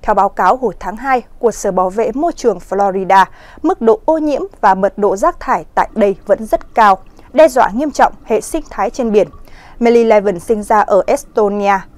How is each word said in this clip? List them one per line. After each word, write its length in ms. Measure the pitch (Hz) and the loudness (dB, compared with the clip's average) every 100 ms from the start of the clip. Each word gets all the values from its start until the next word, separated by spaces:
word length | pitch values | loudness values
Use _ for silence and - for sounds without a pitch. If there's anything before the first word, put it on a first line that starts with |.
theo 120 | - | 0
báo 140 | 202 196 | 0 0
cáo 280 | - 202 262 | 0 0 0
hồi 180 | 247 170 | -2 -6
tháng 160 | 185 214 | -12 -10
hai 260 | 262 262 - - | -4 -4 -4 -4
của 120 | 233 | -4
Sở 220 | 202 208 | -2 -4
Bảo 180 | 185 185 | 0 -2
vệ 220 | 196 226 | -2 -4
Môi 180 | 240 339 | -2 -4
trường 260 | - 240 180 - | -2 -2 -2 -6
Florida, 560 | 190 202 190 185 196 185 - - - | -2 0 -2 2 2 2 -2 -20 -6
mức 180 | 311 370 | -4 0
độ 200 | 226 220 | 2 2
ô 140 | - 320 | 0 -2
nhiễm 240 | 302 277 392 - | -2 -4 -6 -2
và 140 | 208 | 0
mật 240 | 190 190 - | 2 -2 0
độ 180 | 202 196 | -2 0
rác 240 | 311 339 | -2 -2
thải 240 | - 208 160 | -4 -4 -4
tại 140 | - - | -4 -4
đây 220 | - 208 196 - | 0 -2 -2 -2
vẫn 200 | 202 220 | -4 -2
rất 280 | 339 - | -6 -4
cao, 240 | - 208 190 - - - | 2 2 2 -4 -20 -6
đe 160 | 269 311 | 2 4
dọa 220 | 247 - | 4 0
nghiêm 160 | 208 302 | 0 -4
trọng 220 | 254 254 - | 0 0 0
hệ 160 | - 214 | -4 -4
sinh 240 | - - - | -2 -8 -8
thái 200 | - 208 | -6 -6
trên 220 | - 233 | -4 0
biển. 160 | 208 180 - - - - - | 2 0 -6 -20 -20 -20 -2
Melly 240 | 233 240 | 2 4
Levin 360 | 226 214 202 175 | 4 2 2 -6
sinh 220 | - 214 | -4 -4
ra 180 | 202 214 | 0 0
ở 220 | - 196 - | 2 0 0
Estonia 680 | 247 - - 208 208 202 196 - | -4 -4 -2 -2 -2 -2 -2 -4